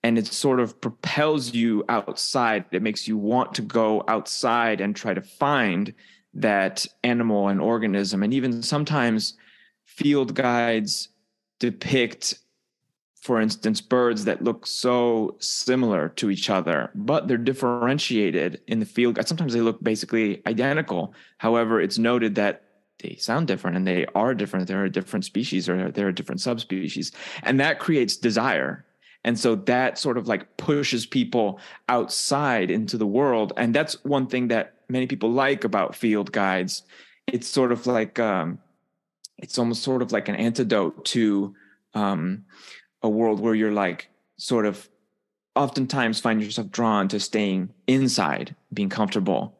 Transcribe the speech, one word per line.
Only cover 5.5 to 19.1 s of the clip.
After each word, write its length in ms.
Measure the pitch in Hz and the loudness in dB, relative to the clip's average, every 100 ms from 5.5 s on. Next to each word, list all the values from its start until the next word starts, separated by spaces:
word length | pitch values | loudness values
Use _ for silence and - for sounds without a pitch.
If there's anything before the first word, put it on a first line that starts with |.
| 143 110 90 104 - - _ _ | 2 2 0 -2 -6 -20 _ _
that 520 | 151 113 101 95 95 - _ | -2 2 2 2 -2 -8 _
animal 440 | 120 120 117 104 98 | 0 2 2 2 2
and 120 | 98 | 2
organism. 640 | 85 117 110 98 98 98 | 2 2 0 0 0 0
And 100 | 104 | 0
even 280 | 135 127 117 | 0 0 -2
sometimes 720 | 117 147 147 151 120 110 - - _ _ _ _ | -2 -2 0 0 2 0 -2 -10 _ _ _ _
field 500 | _ - 143 143 127 | _ -2 2 2 0
guides 760 | - 127 120 117 113 104 - - _ _ _ _ _ | 0 0 2 2 0 0 -4 -8 _ _ _ _ _
depict, 800 | 120 - - 135 113 - - - _ _ _ _ _ _ _ _ | -4 -2 -2 0 0 -2 -6 -6 _ _ _ _ _ _ _ _
for 200 | - 117 | 0 2
instance, 400 | 110 101 113 107 | 2 0 -2 -2
birds 440 | - 127 123 110 | 2 4 4 2
that 180 | 104 - | -2 0
look 240 | 120 107 - | 0 -2 -6
so 680 | - 123 123 120 113 107 - | -2 0 2 4 2 0 -4
similar 680 | - - - 127 120 95 76 | -6 -4 0 2 4 2 0
to 200 | - 104 | -2 -2
each 200 | 95 - | 0 0
other, 400 | 95 82 78 60 | 0 2 -2 -2
but 340 | - 107 151 131 | -6 0 0 2
they're 80 | 120 | 0
differentiated 1200 | 120 131 127 120 120 147 - 117 98 82 82 - - | 0 0 0 0 0 0 0 0 2 2 -2 -4 -4
in 140 | 113 | -4
the 60 | 107 | -2
field 300 | - 120 | 2 2